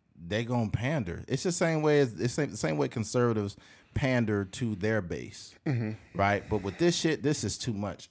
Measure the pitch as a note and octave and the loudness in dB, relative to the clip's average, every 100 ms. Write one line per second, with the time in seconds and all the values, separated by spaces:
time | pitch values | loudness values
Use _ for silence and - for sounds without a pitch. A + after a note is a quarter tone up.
0 | _ - E2+ G#2 A#2 B2 G#2+ G2 B2 D#3+ | _ -16 -4 -2 0 0 0 0 -2 -2
1 | F2 E2+ - C3+ F#3 E3+ E3 D#3+ D3+ D3 | -2 -6 -4 -2 -2 0 0 2 4 4
2 | C3+ F2+ A#2 C#3 C3+ G2 D#3+ D3+ C3+ - | 4 2 -2 0 -2 -2 -2 0 -2 -2
3 | G#2 B2+ A#2+ A2 G2+ - - - _ - | -2 2 2 2 -2 -6 -20 -20 _ -2
4 | C3 B2 A2 G#2 G2 - A#2+ G2 G#2+ A2 | 2 2 2 0 0 -4 -4 0 0 0
5 | E2+ D2+ A#1+ - - - E3 A#2+ A2 A2 | 0 -6 -8 -14 -18 -8 -2 -2 -2 -6
6 | - - G2+ G2+ - G#2+ G2 F2+ E3+ E3+ | -10 2 2 2 0 -2 -2 2 2 4
7 | D#3+ D3+ C#3 D3 G#2 - - G2+ G2+ - | 0 2 0 0 -2 -2 -4 -2 -4 -6
8 | - | -4